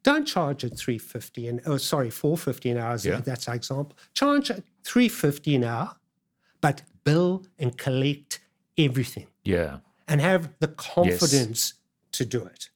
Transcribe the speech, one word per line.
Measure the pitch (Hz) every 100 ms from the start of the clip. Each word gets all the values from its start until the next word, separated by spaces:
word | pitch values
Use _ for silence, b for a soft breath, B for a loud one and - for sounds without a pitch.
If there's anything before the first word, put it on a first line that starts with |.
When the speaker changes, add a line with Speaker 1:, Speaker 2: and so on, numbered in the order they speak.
Speaker 1:
"Don't | - 302 294
charge | 185 151 143 123
at | -
three | - 113
fifty | - 120 - - 117
and, | 120 160
oh, | 139
sorry, | - 151 120
four | - 151 165
fifty | - 127 123
an | 120
hour." | 117 117
Speaker 2:
Yeah. | 95 95
Speaker 1:
That's | - 123 -
our |
example. | 120 - 135 143 - b -
Charge | 285 285 285
at | 196 - _
three | - 247 240
fifty | - 147 143 - 139
an |
hour, | 117 117 113 - _ _ _ _ _ _
but | 147 143 _ _
bill | - 156 180 185 185 _
and | 131 120
collect | 139 131 139 147 _ - _ _ _ -
everything. | 147 127 120 - - _
Speaker 2:
Yeah. | 98 87 78 67 _ _ -
Speaker 1:
And | 147
have | 165 185 160 -
the | 151 -
Speaker 2:
Yes. | - -
Speaker 1:
confidence | 180 180 170 139 113 110 - - _ _ _
to | - 120
do | 123
it. | 92 - -